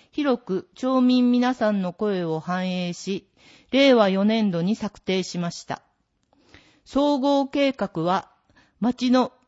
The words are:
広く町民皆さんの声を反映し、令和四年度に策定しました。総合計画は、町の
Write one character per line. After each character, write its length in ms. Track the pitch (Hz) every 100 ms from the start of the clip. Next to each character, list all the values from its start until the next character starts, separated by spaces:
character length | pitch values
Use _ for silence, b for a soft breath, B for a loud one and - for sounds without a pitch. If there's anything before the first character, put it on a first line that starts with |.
| _
広 300 | - 285 247
く 280 | - 185 - -
町 240 | 254 262
民 320 | 247 254 247
皆 220 | 247 247
さ 180 | 254 214
ん 100 | 202
の 120 | 180
声 320 | - 214 185 165
を 160 | 160
反 300 | 175 185 185
映 200 | 180 175
し、 340 | 175 185 196 - _ b b b
令 220 | 262 277
和 160 | 240 202
四 160 | 190 208
年 260 | 226 208
度 100 | 170
に 140 | 180 220
策 240 | 208 -
定 240 | - 190
し 140 | 180 175
ま 120 | 170
し 140 | -
た。 180 | - - _ _ _ _ _ _ b b b b -
総 300 | 262 294 285
合 280 | 277 277 269
計 260 | 285 277
画 280 | 262 196 165
は、 300 | 170 185 - _ _ _ _ _
町 320 | 226 - 247
の 220 | 254 240 -